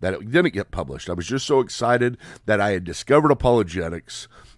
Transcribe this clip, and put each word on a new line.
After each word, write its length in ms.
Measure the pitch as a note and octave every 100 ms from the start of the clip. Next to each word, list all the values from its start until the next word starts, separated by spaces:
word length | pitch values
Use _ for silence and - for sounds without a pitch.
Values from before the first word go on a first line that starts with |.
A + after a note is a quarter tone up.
that 140 | F#2
it 160 | F#2 G#2+
didn't 240 | D#3 F3
get 160 | G2 -
published. 380 | - C#2 C2+ -
I 60 |
was 120 | F2 E2+
just 200 | C3 -
so 140 | C3+
excited 580 | A#2 - A#2+ A#2+ B2 B2 - - -
that 140 | G#2
I 100 | G2+
had 140 | F#2
discovered 460 | F2 E2 - D3 D3+
apologetics 960 | C3+ B2+ A#2+ F2 F2+ E2 E2 - - - - -